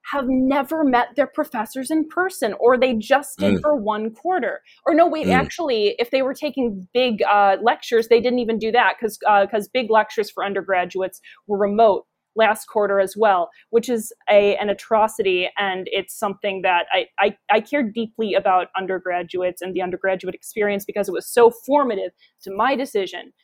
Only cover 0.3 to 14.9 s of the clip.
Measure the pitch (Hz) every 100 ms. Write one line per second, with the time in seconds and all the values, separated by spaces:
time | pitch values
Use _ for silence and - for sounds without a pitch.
0.3 | 262 262 277 262 320 285 240 - - 269
1.3 | - 294 240 220 262 254 320 311 - 370
2.3 | - 233 - 233 254 262 226 208 269 285
3.3 | - 196 190 - 294 208 208 220 220 339
4.3 | 370 220 - - _ - 311 339 311 277
5.3 | 254 - - 311 226 202 - 240 269 262
6.3 | 269 302 269 240 190 185 247 254 214 -
7.3 | 202 202 190 220 294 - 233 226 233 247
8.3 | 247 226 226 220 233 214 214 220 - 208
9.3 | 202 202 214 196 254 220 220 214 - 202
10.3 | - 196 196 170 185 180 185 185 - -
11.3 | - - 202 202 208 220 185 - _ _
12.3 | 214 220 214 - 220 202 196 190 208 214
13.3 | 185 165 _ _ 233 226 233 208 - -
14.3 | 208 202 - 208 196 -